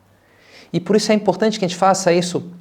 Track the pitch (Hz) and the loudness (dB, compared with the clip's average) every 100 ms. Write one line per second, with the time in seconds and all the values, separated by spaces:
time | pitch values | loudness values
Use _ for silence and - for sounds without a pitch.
0 | _ _ _ _ _ - - 170 175 214 | _ _ _ _ _ -20 -8 -6 0 0
1 | 214 214 208 - 220 214 175 - 190 190 | 2 0 0 0 0 0 -4 0 2 2
2 | 175 175 175 147 - - | 2 0 0 -6 -8 -16